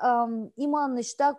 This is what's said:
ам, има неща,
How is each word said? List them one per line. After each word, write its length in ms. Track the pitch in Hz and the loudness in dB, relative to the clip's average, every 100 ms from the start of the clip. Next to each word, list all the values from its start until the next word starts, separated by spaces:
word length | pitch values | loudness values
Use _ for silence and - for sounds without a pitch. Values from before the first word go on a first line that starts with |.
ам, 460 | 247 240 233 226 214 - | 2 2 2 -2 -8 -4
има 320 | 285 294 277 | -2 0 0
неща, 460 | 247 233 - 285 | -2 -6 0 0